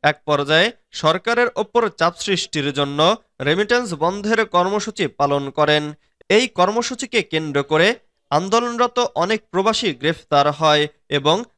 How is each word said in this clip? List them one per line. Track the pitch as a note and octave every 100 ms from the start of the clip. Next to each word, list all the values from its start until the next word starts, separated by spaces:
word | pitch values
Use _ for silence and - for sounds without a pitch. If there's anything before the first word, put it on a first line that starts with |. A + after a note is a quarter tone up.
এক | D3 D3 -
পর্যায়ে | D3 C#3+ D#3 G#3 A#3+ _
সরকারের | - D#3 F3 G3 A#3 A#3+ -
ওপর | G#3 A#3+ A3+
চাপ | - E3 F3
সৃষ্টির | - F#3 - D#3 C#3+
জন্য | C#3 C#3 C#3+ E3 A3 _ _
রেমিটেন্স | C3 E3+ G#3 A#3+ A#3+
বন্ধের | D#3 D#3+ G3 G#3 A3 A3
কর্মসূচি | F3 F3+ G#3 G3+ - D#3+
পালন | - C#3+ C#3+ C#3
করেন। | C3+ D3 D3+ D3+ D3+ _ _ _
এই | G#3 B3+
কর্মসূচিকে | - F3+ A3 A#3 B3+ C4 A#3
কেন্দ্র | F3 D#3 D#3 C#3+
করে | C#3+ D#3 F#3 B3 _ _ _
আন্দোলনরত | D3 F#3+ A3 A#3+ A#3 B3 -
অনেক | A#3+ - F3 G#3+ _
প্রবাসী | F3 G3 G#3+ A3
গ্রেফতার | B2+ C#3+ E3+ _ C#3+ C#3+
হয় | D3+ D#3+ D3+ D3 _ _
এবং | C#3+ C#3 F3+ -